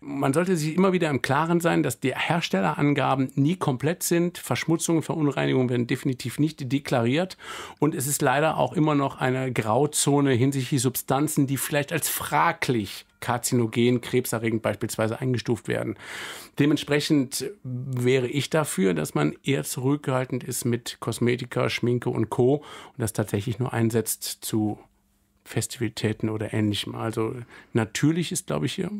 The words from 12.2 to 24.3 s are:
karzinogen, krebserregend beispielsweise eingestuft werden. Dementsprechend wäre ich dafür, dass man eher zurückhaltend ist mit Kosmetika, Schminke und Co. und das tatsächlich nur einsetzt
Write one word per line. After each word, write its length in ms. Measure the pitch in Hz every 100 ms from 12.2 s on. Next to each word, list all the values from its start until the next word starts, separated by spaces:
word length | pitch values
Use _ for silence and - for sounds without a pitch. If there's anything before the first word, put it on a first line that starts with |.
| - 151 165 160 - 117 98 - - _
karzinogen, 800 | - 120 - 123 110 117 120 123
krebserregend 580 | - 127 - 117 117 110
beispielsweise 560 | 110 104 117 - 110 117
eingestuft 460 | 127 120 - 113 -
werden. 300 | 117 117 104 - - - - - -
Dementsprechend 880 | 147 147 - 147 147 147 123 - 135 -
wäre 640 | 127 123 135 123 123 131 120
ich 220 | 143 -
dafür, 420 | 156 143 - 190
dass 200 | 165 147
man 200 | 156 147 -
eher 220 | - 143
zurückhaltend 800 | 147 135 131 147 143 131 131 123
ist 220 | 123 120 120
mit 320 | 117 - -
Kosmetika, 680 | 117 - 120 127 127 127 127
Schminke 400 | - 120 123 123
und 180 | 120 110
Co. 260 | - 123 147
und 420 | - - - -
das 140 | 110
tatsächlich 440 | - 104 104 120 120
nur 140 | 123
einsetzt 640 | 113 113 113 110 - -